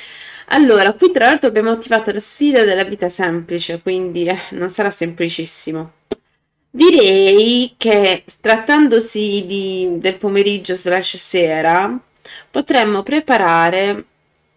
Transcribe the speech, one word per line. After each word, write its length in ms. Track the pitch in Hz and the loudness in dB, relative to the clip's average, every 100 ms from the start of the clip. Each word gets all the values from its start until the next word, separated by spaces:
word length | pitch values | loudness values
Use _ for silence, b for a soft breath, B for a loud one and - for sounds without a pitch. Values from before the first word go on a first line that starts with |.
| B B B B B | B B B B B
Allora, 420 | 294 269 214 196 | 2 4 4 2
qui 160 | 214 359 | 2 2
tra 160 | 349 240 | 4 2
l'altro 220 | 302 247 | 2 0
abbiamo 220 | 214 226 | 0 0
attivato 420 | 226 - 226 214 | -2 -2 -2 -2
la 80 | 208 | -6
sfida 440 | - - 294 254 | -6 -2 2 4
della 200 | 214 185 | 2 0
vita 240 | 190 202 180 | -2 -4 -6
semplice, 720 | - 180 170 170 175 170 170 | -4 -4 -4 -6 -8 -6 -8
quindi, 440 | 190 185 180 170 170 | -6 -4 -4 -4 -4
eh, 120 | 180 B | -4 B
non 200 | 190 180 | -10 -8
sarà 200 | 196 202 | -4 -4
semplicissimo. 1040 | - 170 170 165 165 165 - - 160 160 _ - - _ _ _ _ _ | -4 -8 -6 -6 -6 -10 -10 -10 -10 -12 _ -14 -14 _ _ _ _ _
Direi 1040 | 254 339 330 196 190 196 202 226 247 247 - | 2 4 6 4 4 4 4 4 0 -2 -4
che 460 | 226 208 196 180 - - | 0 2 2 0 -6 -6
trattandosi 1040 | 220 226 226 302 285 226 220 214 208 202 180 | 0 0 2 4 4 2 0 -4 -4 -4 -4
di, 420 | 196 190 185 185 170 | -6 -6 -4 -4 -2
del 200 | 190 190 | -4 -4
pomeriggio 580 | 208 196 202 208 180 180 | -2 0 0 -2 -6 -6
slash 400 | 180 185 185 190 | -2 -2 -4 -8
sera, 800 | - 185 160 156 160 175 202 254 - _ B B B | -4 -2 0 0 0 0 0 -6 -14 _ B B B
potremmo 520 | - 269 269 214 202 | -6 -2 0 0 -2
preparare 1000 | 202 302 302 226 175 165 170 185 202 202 - _ _ _ _ | -2 -4 0 0 2 2 2 0 -2 -4 -10 _ _ _ _